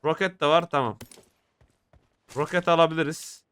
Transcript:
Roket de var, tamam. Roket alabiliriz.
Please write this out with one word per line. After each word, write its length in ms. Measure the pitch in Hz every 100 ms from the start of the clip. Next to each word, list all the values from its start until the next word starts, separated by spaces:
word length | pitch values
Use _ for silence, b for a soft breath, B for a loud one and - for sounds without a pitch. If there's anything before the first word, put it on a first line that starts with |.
Roket 360 | 151 160 190 185
de 60 | 147
var, 240 | 165 -
tamam. 280 | 143 123 107 - - _ _ _ _ _ _ _ _ _ _ _ 131
Roket 320 | 151 175 175
alabiliriz. 760 | 165 165 160 151 160 - - _